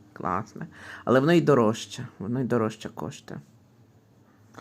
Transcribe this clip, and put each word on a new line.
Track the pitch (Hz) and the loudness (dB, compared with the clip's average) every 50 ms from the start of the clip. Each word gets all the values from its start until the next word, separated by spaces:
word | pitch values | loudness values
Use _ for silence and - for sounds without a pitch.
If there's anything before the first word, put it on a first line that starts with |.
| - _ | -20 _
класне. | _ - - 90 90 95 107 - - - 165 - - - - - - - - | _ -6 -4 -2 -2 -2 -4 -8 -12 -14 -14 -14 -16 -20 -18 -18 -18 -8 0
Але | - 117 131 | 2 4 4
воно | 135 160 | 6 6
й | 175 170 | 4 4
дорожче, | 147 147 143 123 113 107 110 - - - - - 120 - - - | 6 6 4 6 4 2 2 -2 -8 -14 -14 -14 -14 -14 -14 -12
воно | 98 98 120 135 | -8 -6 -4 -4
й | 131 | -2
дорожче | 107 120 120 110 107 107 - - - | 0 0 0 0 -2 -4 -8 -14 -14
коштує. | - - 78 - - - _ - - - - _ _ _ _ _ _ _ _ _ _ _ _ _ _ _ _ _ _ _ _ _ - - | -10 -10 -10 -10 -12 -14 _ -16 -16 -16 -16 _ _ _ _ _ _ _ _ _ _ _ _ _ _ _ _ _ _ _ _ _ -20 -20